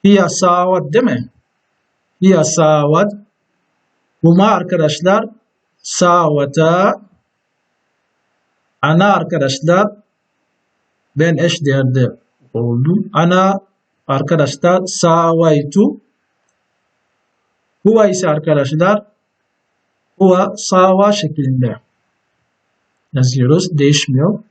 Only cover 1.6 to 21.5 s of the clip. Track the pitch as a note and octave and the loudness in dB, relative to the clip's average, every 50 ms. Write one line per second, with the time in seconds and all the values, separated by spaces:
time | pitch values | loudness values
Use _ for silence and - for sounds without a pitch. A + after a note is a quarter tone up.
1.6 | _ _ _ _ _ _ _ _ _ _ _ _ F#3 F#3+ F#3+ E3 D3+ D#3 - E3+ | _ _ _ _ _ _ _ _ _ _ _ _ 2 2 4 2 2 0 0 0
2.6 | D#3+ D#3 D#3 D3+ D3 D3 D3+ E3+ G#3 G#3 - - - _ _ _ _ _ _ _ | 2 2 2 2 2 0 0 0 0 -2 -4 -12 -20 _ _ _ _ _ _ _
3.6 | _ _ _ _ _ _ _ _ _ _ _ _ - E3 E3+ F3+ G3 G#3+ G#3 F3+ | _ _ _ _ _ _ _ _ _ _ _ _ 2 2 4 4 2 2 0 -2
4.6 | F3 - F#3 E3+ D#3 D3 D3+ - E3+ F#3 G3 A3 A3+ - - _ _ _ _ _ | -2 -4 -2 -2 -2 -2 -2 -2 0 0 0 0 -2 -6 -14 _ _ _ _ _
5.6 | _ _ _ _ _ - - - F3+ F3 F3 F3 E3+ D#3 D3+ C#3+ C#3+ C#3 - D#3+ | _ _ _ _ _ -12 -2 0 2 2 2 2 2 0 0 -2 -2 -2 -2 0
6.6 | D#3+ D#3+ E3+ F3+ G3 G#3+ - - - _ _ _ _ _ _ _ _ _ _ _ | 0 2 2 2 0 -2 -2 -4 -12 _ _ _ _ _ _ _ _ _ _ _
7.6 | _ _ _ _ _ _ _ _ _ _ _ _ _ _ _ _ _ _ _ _ | _ _ _ _ _ _ _ _ _ _ _ _ _ _ _ _ _ _ _ _
8.6 | _ _ _ _ - D3 D#3+ E3+ F#3+ G#3 G3 F3 D#3+ D3+ F3 D#3 C#3 C3+ C3+ - | _ _ _ _ 0 0 2 2 4 2 2 0 -2 -4 -4 -4 -2 -4 -4 -4
9.6 | D#3 D#3+ F3 F#3+ G#3+ G#3 - _ _ _ _ _ _ _ _ _ _ _ _ _ | 0 0 2 2 0 -2 -4 _ _ _ _ _ _ _ _ _ _ _ _ _
10.6 | _ _ _ _ _ _ _ _ _ _ _ C#3 D#3 E3+ E3 - E3 E3+ - - | _ _ _ _ _ _ _ _ _ _ _ -2 0 0 0 0 -2 -2 -2 -2
11.6 | D3+ C#3 C3+ C3+ C3 B2+ B2+ C3 B2 - - _ _ _ _ _ _ _ - A2+ | -4 -2 0 0 0 0 0 0 -2 -2 -4 _ _ _ _ _ _ _ -8 -6
12.6 | A#2 A#2+ A#2+ A#2+ C3 D#3+ F3+ A3 G3+ - - C#3+ E3 F3 F#3 F#3+ F#3+ G3 G3 G3 | -4 -4 -2 -2 0 0 0 -2 -4 -4 -2 -2 0 2 2 2 2 0 -2 -4
13.6 | _ _ _ _ _ _ _ _ _ - C#3 C3 - - E3+ D#3 C#3+ C3 - - | _ _ _ _ _ _ _ _ _ -6 -4 -4 -2 -2 0 0 0 -2 -4 -2
14.6 | - F3 F3+ F#3 F#3 F#3 - - - E3+ E3 E3 E3 E3 E3 E3 E3+ D#3+ D#3 D3 | 0 0 0 0 -2 -6 -6 -2 0 0 2 2 2 0 0 2 2 2 2 0
15.6 | D3 D3 - G3 A3 D4 - - _ _ _ _ _ _ _ _ _ _ _ _ | -2 -2 0 0 0 0 -2 -8 _ _ _ _ _ _ _ _ _ _ _ _
16.6 | _ _ _ _ _ _ _ _ _ _ _ _ _ _ _ _ _ _ _ _ | _ _ _ _ _ _ _ _ _ _ _ _ _ _ _ _ _ _ _ _
17.6 | _ _ _ _ _ G3 A3+ A3 G#3+ G3+ F#3 F3+ F3+ D#3+ D3+ D3+ D3+ D#3+ D3+ D3 | _ _ _ _ _ 2 2 4 2 2 0 -2 -2 -2 -4 -2 -2 -2 0 0
18.6 | C3+ C3 D#3 D#3 F3 F#3+ G#3+ G#3 - _ _ _ _ _ _ _ _ _ _ _ | 0 -2 -2 -2 0 0 0 -2 -4 _ _ _ _ _ _ _ _ _ _ _
19.6 | _ _ _ _ _ _ _ _ _ _ _ _ F#3+ F#3 F3+ F#3 G3+ G#3 - - | _ _ _ _ _ _ _ _ _ _ _ _ 2 2 2 2 0 -4 -6 -12
20.6 | - - F#3+ F#3 F#3 F#3+ F#3 F#3+ G3+ G#3 G#3 G3+ E3 D3 - - C#3 C3 | -8 -2 0 2 2 2 2 2 2 2 0 -2 -4 -6 -6 -4 -4 -2